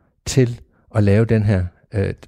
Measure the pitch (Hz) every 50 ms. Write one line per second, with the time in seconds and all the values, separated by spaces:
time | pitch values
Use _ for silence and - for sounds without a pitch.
0 | _ _ _ _ _ - - 135 127 120 120 - - _ _ _ _ _ - 110
1 | 104 101 98 107 117 110 113 110 104 107 101 92 90 90 - _ _ _ - 101
2 | 95 95 - - -